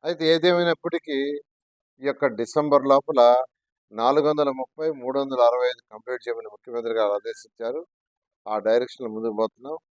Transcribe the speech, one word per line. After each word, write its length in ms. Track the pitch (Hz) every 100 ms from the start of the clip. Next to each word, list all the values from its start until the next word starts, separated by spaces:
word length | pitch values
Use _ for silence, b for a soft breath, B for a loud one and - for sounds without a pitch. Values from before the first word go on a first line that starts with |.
అయితే 200 | 147 170 160
ఏదేమైనప్పటికీ 880 | 165 175 175 175 160 170 170 - 139 139 147 - _ _ _ _ _
ఈ 40 | 135
యొక్క 200 | 135 139
డిసెంబర్ 520 | 110 117 151 147 143 139
లోపల 320 | 139 - 139 120 123 131 _ _ _ _
నాలుగు 340 | 107 120 139 147
వందల 240 | 151 143
ముప్పై, 380 | 131 127 - 156
మూడు 260 | 143 123 135
వందల 220 | 139 131
అరవై 240 | 120 123 123
ఐదు 160 | 123 _
కంప్లీట్ 340 | 110 123 127
చేయమని 280 | 120 113 110
ముఖ్యమంత్రి 440 | 104 - 120 117
గారు 180 | 113 107
ఆదేశించారు. 680 | 101 110 110 - _ 113 139 175 _ _ _ _ _ -
ఆ 80 | 107
డైరెక్షన్లో 520 | 104 117 123 - 120
ముందుకు 260 | 110 113 107
పోతున్నాం. 400 | 110 _ 127 160 _